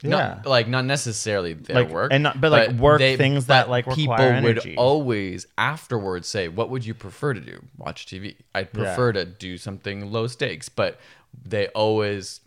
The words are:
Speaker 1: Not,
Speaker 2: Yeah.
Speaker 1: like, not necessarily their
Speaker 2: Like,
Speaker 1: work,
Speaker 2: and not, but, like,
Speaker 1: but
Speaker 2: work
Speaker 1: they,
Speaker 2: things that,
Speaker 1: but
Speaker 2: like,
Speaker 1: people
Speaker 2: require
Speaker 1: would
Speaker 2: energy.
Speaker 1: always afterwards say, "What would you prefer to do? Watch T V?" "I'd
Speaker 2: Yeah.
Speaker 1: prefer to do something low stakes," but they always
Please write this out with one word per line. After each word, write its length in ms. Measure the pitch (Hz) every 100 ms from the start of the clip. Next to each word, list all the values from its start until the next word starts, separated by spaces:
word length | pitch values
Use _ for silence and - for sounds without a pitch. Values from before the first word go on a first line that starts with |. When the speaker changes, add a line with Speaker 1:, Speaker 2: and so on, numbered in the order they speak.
Speaker 1:
Not, 140 | 143 - 101 101
Speaker 2:
Yeah. 60 | 135
Speaker 1:
like, 180 | 123 113
not 160 | 127
necessarily 720 | 127 139 120 104 110 101 85
their 240 | 80 - 123
Speaker 2:
Like, 120 | 98
Speaker 1:
work, 220 | 82 131
Speaker 2:
and 100 | 139
not, 180 | 147 135
but, 100 | 156
like, 160 | 147 113
Speaker 1:
but 80 | 120
Speaker 2:
work 200 | 143 151
Speaker 1:
they, 160 | 135 131
Speaker 2:
things 300 | 139 143 127
that, 220 | 131 120
Speaker 1:
but 40 |
Speaker 2:
like, 140 | 123 131
Speaker 1:
people 260 | 147 143 117
Speaker 2:
require 260 | 131 123
Speaker 1:
would 160 | 117 113
Speaker 2:
energy. 180 | - 78
Speaker 1:
always 720 | 127 151 131 107 95 92 - -
afterwards 720 | 123 156 - 120 98 90 -
say, 220 | 104 85
"What 200 | 90 110
would 160 | 131 110
you 80 |
prefer 400 | 113 98 - 143
to 60 | 107
do? 240 | 57 50 - -
Watch 300 | 76 - -
T 120 | 95
V?" 160 | 101 - _
"I'd 140 | 95 92
Speaker 2:
Yeah. 100 | 107
Speaker 1:
prefer 300 | 98 90 123
to 100 | 98
do 340 | 87 92 92 90
something 540 | 104 98 101 101 101
low 160 | 113 120
stakes," 400 | - 127 78 -
but 320 | - 92 - - - _ - -
they 220 | 107 98
always 720 | 107 110 107 104 101 90 -